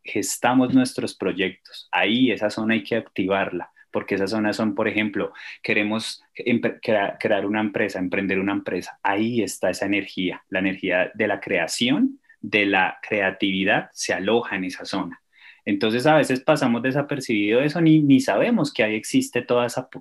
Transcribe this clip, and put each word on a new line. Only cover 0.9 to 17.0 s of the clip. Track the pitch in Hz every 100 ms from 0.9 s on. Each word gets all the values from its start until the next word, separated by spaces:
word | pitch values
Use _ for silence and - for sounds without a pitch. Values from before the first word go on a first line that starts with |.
| - 113 -
proyectos. | 95 92 92 - - - -
Ahí | 90 95 120 127
esa | 101 107
zona | 113 110
hay | 113
que | - 113
activarla, | 110 - 95 98 92 90 - _ _
porque | 107 - 95
esas | 98
zonas | 110 107 104
son, | 110 98
por | 110
ejemplo, | 101 107 101 85 - - -
queremos | - 107 104 110 - - _ -
empre-, | 120 117 113 -
crea-, | - 107 98 -
crear | - 101 101
una | 107
empresa, | 107 101 107 95
emprender | 90 98 98 95
una | 98
empresa. | 101 - 90 - -
Ahí | 98 101 110 120
está | 101 - 95
esa | 90 98
energía, | 101 95 - 90 - _
la | 95
energía | 95 92 92 90 90
de | 110 107
la | 95
creación, | - 90 82 - 120 160 269 - _ _
de | 101 104 101
la | 98 92 -
creatividad, | - 107 95 95 98 95 95 123 -
se | - -
aloja | 90 95 117 - 98
en | 92
esa | -
zona. | - 98 85 - _ _ - -
Entonces, | - 101 110 120 147
a | 151
veces | 131 127
pasamos | - 151 131 117
desapercibido | 131 139